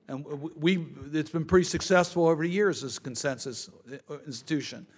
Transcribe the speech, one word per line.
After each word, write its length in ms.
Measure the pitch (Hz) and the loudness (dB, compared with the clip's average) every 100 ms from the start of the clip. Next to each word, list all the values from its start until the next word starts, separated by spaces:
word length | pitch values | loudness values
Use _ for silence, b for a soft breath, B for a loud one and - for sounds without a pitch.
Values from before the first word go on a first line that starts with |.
| - | -12
And 160 | 135 | -10
w-, 260 | 147 147 156 | -8 -8 -8
w-, 40 | 156 | -2
we, 600 | 160 190 156 139 139 156 | 2 2 -2 -10 -6 -4
it's 120 | 151 | -2
been 140 | 170 | -4
pretty 200 | 156 185 | 4 4
successful 600 | 180 165 - 185 175 175 165 | 4 0 4 4 4 4 4
over 160 | 160 | 4
the 80 | 170 | 2
years 320 | 185 202 127 | 2 2 2
as 140 | 135 - | -4 -8
a 40 | |
consensus, 720 | 139 117 147 127 139 113 - - - 135 - | -8 -4 -4 -4 -6 -10 -12 -16 -18 -16 -14
uh, 80 | 147 147 | -14 -10
institution. 640 | 117 - 156 120 117 - | -10 -2 -2 -2 -10 -16